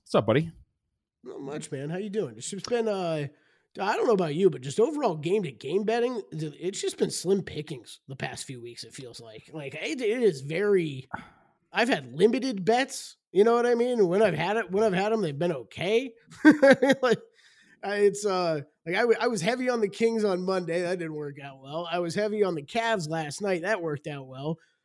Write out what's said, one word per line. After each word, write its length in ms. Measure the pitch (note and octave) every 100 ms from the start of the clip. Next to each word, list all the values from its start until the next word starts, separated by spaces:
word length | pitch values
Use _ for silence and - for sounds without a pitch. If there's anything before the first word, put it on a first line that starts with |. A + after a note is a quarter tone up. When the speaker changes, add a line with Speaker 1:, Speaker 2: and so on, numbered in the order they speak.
Speaker 1:
What's 120 | - -
up, 100 | A2
buddy? 240 | A#2+ D#3+ - - _ _ _ _ _
Speaker 2:
Not 160 | - -
much, 320 | C#3 D3 -
man. 160 | C#3 C#3+
How 80 | F3
you 140 | G#3+
doing? 240 | G#3 D3+ A2
It's 140 | -
just 180 | G3 -
been, 200 | A#3+ A3
uh, 400 | G3 F3 D#3 C#3 - _ _ _ -
I 160 | G3 F#4+
don't 100 | F4
know 60 |
about 220 | G3+ E3
you, 160 | D3 F#3+
but 100 | C#3
just 200 | B2+ C#3+
overall 340 | A#3+ D4 B3
game-to-game 680 | D#3+ D#3 G#3 F3 A2+ - F#3
betting, 360 | G#3+ A#3+ A#3+ A#3+ - D#3
th-, 180 | D#3 C#3+
it's 200 | F3 G#3+
just 180 | G4 -
been 120 | F#3+
slim 320 | - E3 G3
pickings 580 | - D3+ D3+ C#3 - - -
the 80 | C3
past 280 | D3 -
few 160 | - B2
weeks, 240 | A#2 A#2+
it 80 | A2+
feels 260 | - B2+ A2+
like. 300 | A2+ A2 -
Like, 220 | D#3 C#3 D3+
it, 240 | G#3 D4
it 200 | A3 B3
is 180 | A3+ C#3+
very, 680 | C#3 E3 G#3 G3 D#3+ C3 - - - _ _ _ _
I've 160 | F#3 A#3+
had 240 | F3 B2+
limited 520 | C#3 G#3 B3 C4 G3+
bets, 520 | F3 A#3+ C4+ - - - _
you 140 | F3+
know 80 | A3
what 140 | A#3 A#3+
I 80 |
mean? 340 | A#3 A#3+ A#3+ F#3
When 140 | F#3
I've 120 | A3
had 220 | D3+ E3+ A3
it, 140 | F3+
when 120 | F#3+
I've 120 | A3
had 180 | F3+ G#3
'em, 80 | A3+
they've 180 | F3 C#3
been 140 | F3
okay. 600 | C#3+ A2+ - E3+ A3+ C4+ - _ -
<laughs> 580 | D4+ D4 C#4 B3+ C4+ C4+
Like, 180 | B3+ G#3+ - _ _ _ _ _
I, 120 | G3+ G3+
it's, 280 | G3+ G3
uh, 380 | G3+ F#3 F3 D#3 C#3 _ E3
like, 100 | F#3
I, 40 |
w-, 180 | A#3+ D#4+
I 80 | B3
was 140 | A3
heavy 260 | E3+ B3+ B3
on 120 | A#3+
the 80 | G#3+
Kings 360 | - A3+ A3+
on 180 | G#3 F3+
Monday. 360 | F#3 F#3+ E3+ E3+
That 180 | F3 F3+
didn't 160 | D#3+
work 220 | D3+ D3 C#3
out 220 | C#3 C3+
well. 240 | C3+ D#3 E3+
I 100 | F3
was 160 | F3
heavy 280 | F#3 G#3+ G#3
on 120 | G3
the 80 | D#3+
Cavs 460 | C#3+ A3+ A3+ A3 D3+
last 340 | D#3+ D#3+ -
night. 200 | G3+ F#3
That 200 | E3+ G#3+
worked 240 | E3 D3 D#3
out 200 | C#3+ C3
well. 320 | C3 D3 E3 _ _